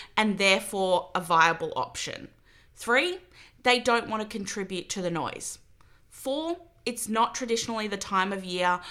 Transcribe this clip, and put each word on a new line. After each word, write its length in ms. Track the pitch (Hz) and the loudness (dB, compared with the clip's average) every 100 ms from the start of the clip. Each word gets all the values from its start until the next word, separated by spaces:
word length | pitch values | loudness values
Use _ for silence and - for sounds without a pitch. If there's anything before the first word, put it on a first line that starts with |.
| - - | -4 0
and 220 | 214 190 | 2 4
therefore 720 | 196 190 - 202 185 175 - | 4 4 2 0 2 2 2
a 60 | 180 | -4
viable 540 | 170 170 165 160 160 - | 4 6 6 4 -2 -2
option, 520 | - - - - - _ _ _ _ | -4 -4 -8 -8 -14 _ _ _ _
three, 440 | - - 247 349 370 - - - _ | -8 0 2 2 -2 -12 -20 -20 _
they 160 | 254 247 | 2 2
don't 300 | 240 233 220 | 4 2 0
want 140 | 214 | -6
to 160 | 214 220 | -6 -8
contribute 500 | 196 208 190 185 - | -6 -6 -6 -6 -6
to 140 | 202 | -6
the 80 | 180 | -4
noise, 480 | 165 123 - - - _ _ - _ _ | -2 -4 -6 -10 -12 _ _ -20 _ _
four, 480 | - 269 285 320 349 - _ - | -8 -4 -2 -2 -6 -10 _ -8
it's 240 | 240 - | -6 -2
not 240 | 220 233 | 0 0
traditionally 520 | - 247 226 - 226 214 | -2 -2 -2 -2 -4 -4
the 120 | 196 | -6
time 340 | - 196 190 | -2 0 0
of 100 | 196 | -2
year 380 | 185 180 180 180 - | -4 0 2 0 -4